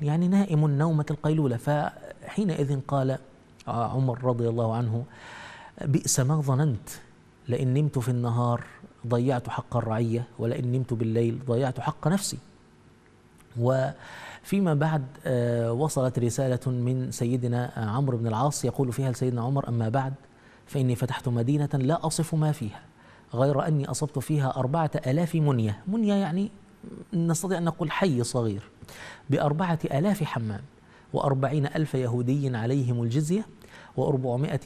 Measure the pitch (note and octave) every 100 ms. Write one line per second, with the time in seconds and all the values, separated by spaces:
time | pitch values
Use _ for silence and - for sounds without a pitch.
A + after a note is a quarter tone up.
0 | D3 D#3 F3 G3 G3+ D3+ D3+ C#3 D#3+ D#3+
1 | D3 D3 D3+ D#3 C#3+ A#2 - D3 - -
2 | - - - - G#3 D#3 C#3 C#3 - C#3
3 | C3 C3 - - - - - A#2 A2+ A#2+
4 | C3 A#2+ B2+ A#2+ A#2 A#2 A2+ A2+ A#2+ A2+
5 | - - - - - - - - - C3
6 | C3+ - C3 D#3 C#3 C3 D#3 G#2+ - -
7 | - - - - - B2 C3 C3 D3+ C#3
8 | A#2+ B2 A#2+ A#2 A#2+ A#2+ - - - -
9 | A#2 A#2+ B2+ B2 - - - A#2+ A2+ A2
10 | A#2 A2+ B2 - A2+ A#2+ B2 B2+ B2+ A2+
11 | A2+ A2+ A#2 A#2+ C3 A#2 C3+ - - -
12 | D#3 G3 - B2 - - - - - -
13 | - - - - - A#2 A#2+ C3 C3+ -
14 | - - - - - G3 F#3 D3 D#3 D#3+
15 | C3 - - B2+ A#2+ A#2+ A#2 A#2 D#3 C#3+
16 | B2+ B2 A#2+ A2 C3 B2 - B2 A#2+ B2+
17 | B2+ A#2 A#2+ B2 A#2+ A#2+ B2 - G#2+ A#2+
18 | C#3 A#2+ A#2 A2+ C#3 - B2+ - C3+ A#2
19 | C3+ B2 B2+ A#2+ A#2 C#3 - A#2+ A2 C3
20 | C3+ C3+ - - - - - D3 B2+ A#2+
21 | B2+ - - A#2+ A#2 D3 D3 C#3 C3 E3+
22 | D#3+ - D#3+ D#3+ D3+ D3+ A2 - - -
23 | - - - A#2+ C#3 C3+ D#3 D3+ C3+ C3+
24 | D3+ C#3 - D#3 C3+ - B2 D#3+ D#3 -
25 | C3 C#3+ F3 D#3+ D3 B2+ A2 G#2 - A3
26 | G#3 G3+ G3 F3 G3+ - - - - -
27 | - E3 E3 D#3+ F#3 F3+ E3+ - D#3+ -
28 | G3 B2+ A#2 B2+ A2+ G2+ - - - -
29 | - - - C3 D3+ D3+ F#3 D#3+ - C#3
30 | F#3+ G3 D3+ - A2 G2+ C#3 - - -
31 | - C#3 C#3+ C3+ C3 D3+ C#3 D#3+ D3+ C3+
32 | B2+ B2 A#2+ C#3+ C#3 A#2+ A2+ C#3+ B2 A#2+
33 | A#2 B2+ D3+ F#3+ A3 - - - - -
34 | C#3+ C3+ B2+ A#2+ D3 C#3